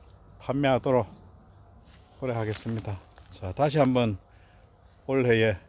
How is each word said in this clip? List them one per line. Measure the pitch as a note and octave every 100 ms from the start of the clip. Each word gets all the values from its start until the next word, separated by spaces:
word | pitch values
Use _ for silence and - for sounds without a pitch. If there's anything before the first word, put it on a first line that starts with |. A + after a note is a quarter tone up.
| - - - -
판매하도록 | - C3+ C#3 B2 C#3 B2+ G#2 - - - - - - - - - - -
그래 | C3
하겠습니다. | A#2 G#2+ G#2 A#2 A2+ G#2+ G2 - - -
자, | - F#2+
다시 | F#2 D3 D3
한번 | C3 B2+ A#2 G2 - - - - - _ - _ -
올해에 | C3+ B2 A2+ A2 F#2